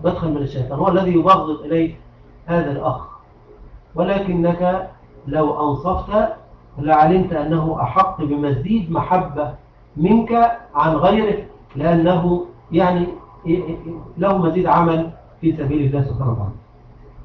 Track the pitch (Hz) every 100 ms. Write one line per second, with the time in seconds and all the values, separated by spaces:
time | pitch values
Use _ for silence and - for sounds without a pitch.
0 | 165 190 165 147 135 135 123 143 190 180
1 | 180 170 170 185 151 151 143 165 165 -
2 | - - - - - 170 147 139 127 -
3 | - - - - - - - - - 165
4 | 190 196 185 170 170 175 180 185 - -
5 | - - 139 151 147 - 151 139 175 -
6 | - 208 - - - - - 139 147 156
7 | 160 185 175 160 147 160 160 143 131 190
8 | 190 180 147 143 143 127 185 226 165 160
9 | - 185 - 147 127 - - - - 147
10 | 185 226 226 233 233 - - 147 160 156
11 | 180 214 214 185 - - - 139 165 170
12 | 170 180 175 175 - - - 170 180 180
13 | 175 - - - 170 175 156 165 165 165
14 | - - 190 190 165 180 165 170 170 165
15 | 165 - - - 165 156 139 151 135 143
16 | - 123 131 101 95 - - - - -
17 | - -